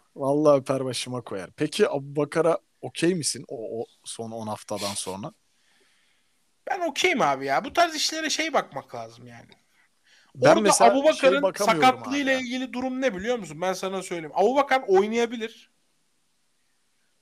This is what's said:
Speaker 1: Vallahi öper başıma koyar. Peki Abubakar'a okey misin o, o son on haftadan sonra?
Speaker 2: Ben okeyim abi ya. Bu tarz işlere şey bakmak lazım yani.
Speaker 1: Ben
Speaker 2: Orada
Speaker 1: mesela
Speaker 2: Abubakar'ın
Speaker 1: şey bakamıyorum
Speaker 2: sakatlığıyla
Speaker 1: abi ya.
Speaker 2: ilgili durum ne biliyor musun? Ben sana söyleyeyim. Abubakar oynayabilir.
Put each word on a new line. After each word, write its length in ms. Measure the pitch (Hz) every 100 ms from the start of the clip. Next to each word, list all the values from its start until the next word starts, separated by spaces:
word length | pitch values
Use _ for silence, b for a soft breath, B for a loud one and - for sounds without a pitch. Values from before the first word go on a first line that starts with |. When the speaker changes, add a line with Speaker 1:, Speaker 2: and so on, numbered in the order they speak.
| _ -
Speaker 1:
Vallahi 440 | 135 147 151 139
öper 260 | 131 135 131
başıma 360 | 117 127 123
koyar. 280 | - 98 90 -
Peki 340 | 151 - 208
Abubakar'a 680 | 139 139 143 147 165 165 - _ _
okey 340 | 127 - 165 185
misin 300 | - 117 -
o, 340 | 123 104 113
o 40 | - _
son 280 | - - 113
on 160 | 113 107
haftadan 460 | 104 - 104 101 101
sonra? 360 | 95 95 147 _ _ _ _ _ _ _ _ _ _ _ _ _ -
Speaker 2:
Ben 100 | 381
okeyim 420 | 330 - 370 269
abi 240 | 147 135 135
ya. 180 | 147 247
Bu 80 |
tarz 220 | 339 339 302
işlere 340 | - 311 311
şey 240 | - 320
bakmak 420 | 240 - 135 - 120
lazım 320 | 113 117 123
yani. 220 | 120 - _ _ _ _ _ b b b 131
Speaker 1:
Ben 140 | 277
Speaker 2:
Orada 100 | 330
Speaker 1:
mesela 300 | 202 196 233
Speaker 2:
Abubakar'ın 420 | 269 302 - 269
Speaker 1:
şey 80 | 277
bakamıyorum 480 | 190 - - 156 254
Speaker 2:
sakatlığıyla 420 | 247 240 285 269 262
Speaker 1:
abi 0 |
ya. 20 |
Speaker 2:
ilgili 340 | 247 254 254
durum 280 | 240 254 254
ne 140 | 262 185
biliyor 220 | 220 240
musun? 220 | 160 160
Ben 120 | 185
sana 300 | 180 190 190
söyleyeyim. 280 | 180 175 151 165
Abubakar 480 | 214 277 269 262 202
oynayabilir. 840 | 190 214 233 233 233 220 - _ _ _ _ _ _ _ _ _ _ _ _ _ _ _ _